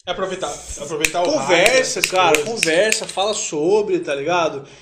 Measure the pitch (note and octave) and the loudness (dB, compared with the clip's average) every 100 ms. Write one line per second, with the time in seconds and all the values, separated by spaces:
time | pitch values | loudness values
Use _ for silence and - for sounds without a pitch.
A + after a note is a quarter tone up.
0 | F3+ F#3+ F#3 F#3 D3+ C#3+ - - D3 D3+ | -8 -6 -4 -4 -8 -8 -12 -12 -8 -2
1 | D#3+ F3 F3 D4+ - E3+ G#3 C4 - F#3+ | 0 0 0 0 2 4 6 4 0 -2
2 | - F#3 F3 D3+ - A#2 E3 D#3+ G#3+ G#3+ | 0 2 4 2 0 -2 2 2 2 0
3 | F3+ - G#3 G#3 - D3+ D#3+ G#3+ G3+ F3 | -4 -2 -2 -2 -4 -2 2 2 2 -2
4 | D#3+ C#3 D3 F3 D#3+ C#3+ - - | -2 -4 0 0 0 -4 -12 -20